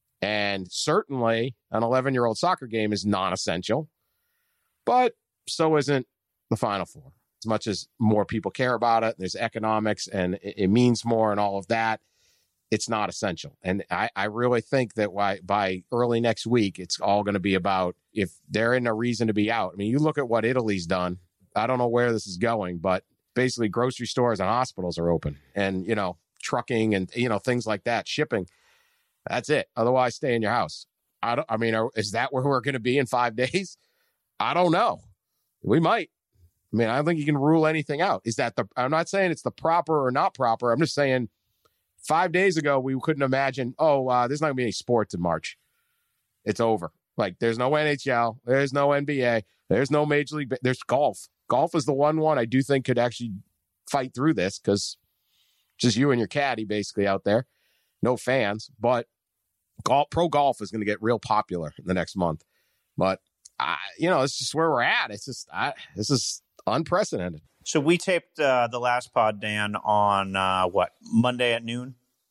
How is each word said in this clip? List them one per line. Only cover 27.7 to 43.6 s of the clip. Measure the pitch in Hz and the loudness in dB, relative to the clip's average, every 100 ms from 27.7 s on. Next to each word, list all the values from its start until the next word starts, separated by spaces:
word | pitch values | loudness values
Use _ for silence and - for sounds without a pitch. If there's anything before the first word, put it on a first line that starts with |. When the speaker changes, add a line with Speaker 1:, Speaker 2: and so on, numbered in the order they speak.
| 101 | -4
Speaker 1:
that, | 117 113 - | -2 -4 -4
shipping. | - 151 107 90 _ _ _ _ _ _ _ - | -4 -2 -2 -4 _ _ _ _ _ _ _ -6
That's | 120 120 | -4 0
it. | 143 - - | -2 -2 -2
Otherwise, | 117 127 123 - | 0 2 0 -2
stay | 139 | -2
in | 117 | 0
your | 104 | 0
house. | 120 80 - - _ _ - | -2 -2 -8 -20 _ _ -8
I | 113 120 | -4 -2
don't, | - | -2
I | 113 | -2
mean, | 113 110 | 0 0
are, | 110 | -2
is | 113 104 | -4 -4
that | 110 135 | -2 -2
where | 131 | -2
we're | 139 131 | 0 0
gonna | 120 131 | -2 -4
be | 120 135 | 0 0
in | 127 | 0
five | 123 120 110 | 0 0 -2
<laughs> | |
days? | 127 185 185 - _ _ _ _ _ - | -2 -4 -6 -16 _ _ _ _ _ -4
I | 113 | -2
don't | 160 180 | 2 2
know. | 170 233 87 - _ _ _ _ _ | 4 2 -2 -12 _ _ _ _ _
We | - 131 | 0 2
might. | 165 226 160 _ _ _ _ _ - | 4 2 -2 _ _ _ _ _ -4
I | 107 | 0
mean, | 110 | 2
I | 127 | 2
don't | |
think | 156 165 | 0 0
you | 143 | 0
can | 147 | 2
rule | 147 160 156 | 4 4 4
anything | 156 147 147 | 0 -2 -2
out. | 190 95 | 0 0
Is | 117 117 | -4 -2
that | 120 - | -2 -2
the, | 104 - | -4 -2
I'm | 127 | 0
not | 156 170 | 0 0
saying | 196 185 | 0 0
it's | 156 | -2
the | 123 | -6
proper | - 160 170 160 156 | -4 0 0 2 2
or | 127 | 2
not | 135 185 | 0 0
proper. | - 123 113 120 | 0 0 2 2
I'm | 117 | 2
just | 160 | 2
saying | - 139 127 113 _ _ _ _ _ _ _ | 2 2 2 -2 _ _ _ _ _ _ _
five | - 160 185 | -2 0 2
days | 175 196 160 | 2 2 2
ago, | 147 139 | 2 2
we | 131 131 | 0 -2
couldn't | 160 147 | -2 0
imagine, | 135 135 139 131 | 2 2 0 -2